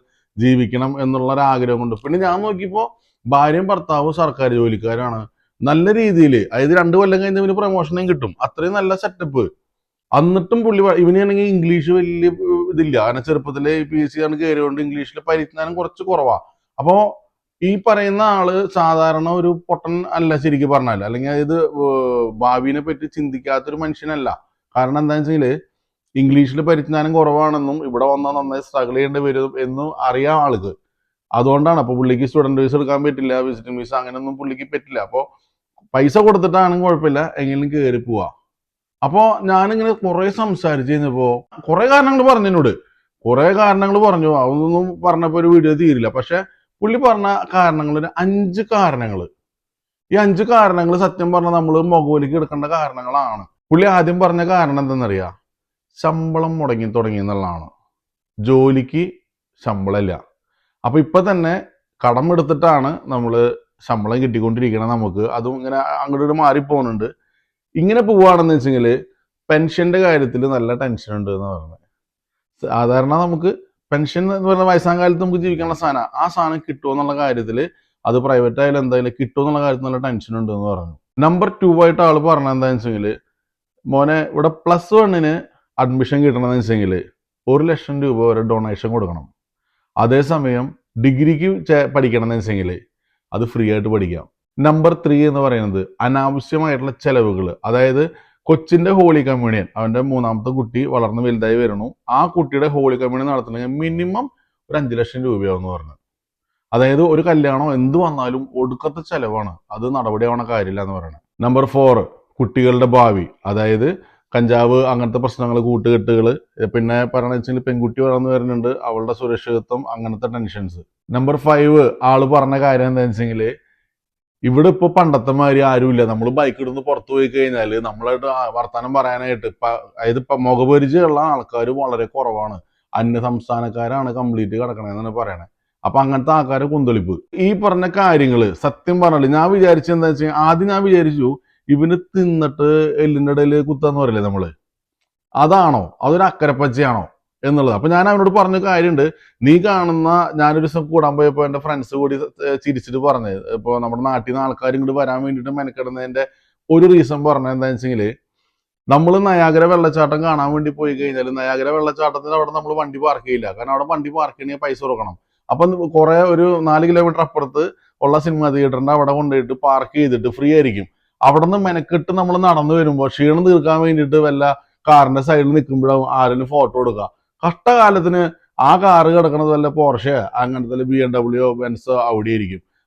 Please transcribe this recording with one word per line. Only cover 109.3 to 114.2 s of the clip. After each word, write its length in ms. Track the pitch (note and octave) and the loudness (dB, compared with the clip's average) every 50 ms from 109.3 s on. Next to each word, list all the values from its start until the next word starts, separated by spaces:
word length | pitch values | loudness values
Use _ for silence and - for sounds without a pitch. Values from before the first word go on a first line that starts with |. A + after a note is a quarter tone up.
| G#2+ A2 G#2 F#2+ E2+ - _ - | -4 -6 -6 -8 -10 -16 _ -16
അത് 220 | G2+ A2 A#2 B2+ C#3 | -12 -8 -6 -6 -4
നടപടിയാവണ 480 | C3+ A#2+ A2+ G#2+ G#2+ A#2 A#2+ A#2+ A#2+ | -4 -4 -4 -2 -2 -2 -2 -2 -2
കാര്യമില്ല 400 | A#2+ A#2 A#2+ A2 G2 F#2+ G2 G2+ | -4 -4 -2 -2 -2 -4 -4 -8
എന്ന് 120 | G2 F#2+ G2 | -8 -8 -10
പറയണത്. 480 | F#2 E2+ D#2+ D2+ - _ _ _ - | -10 -12 -14 -18 -20 _ _ _ -4
നമ്പർ 220 | A2+ B2 B2+ C3+ C3+ | -2 0 2 2 0
ഫോർ, 360 | - - C#3 C3+ C3 B2 A2+ A#2 - - _ _ _ _ - | 0 2 2 4 4 4 4 0 -4 -8 _ _ _ _ -4
കുട്ടികളുടെ 460 | C3 G2+ - C3 B2 B2 B2 B2 B2+ | -4 -2 0 0 2 2 2 2 2
ഭാവി, 400 | A#2+ A#2+ B2 A#2+ A2+ G#2 F#2+ E2+ - - _ - | 4 4 6 6 4 4 0 -4 -6 -12 _ -8
അതായത് 500 | G2 G#2 G#2+ G#2+ A2 A2 G#2+ A#2 C#3+ F#2+ - - _ _ _ | -4 -4 -2 0 0 0 0 0 -2 -4 -6 -12 _ _ _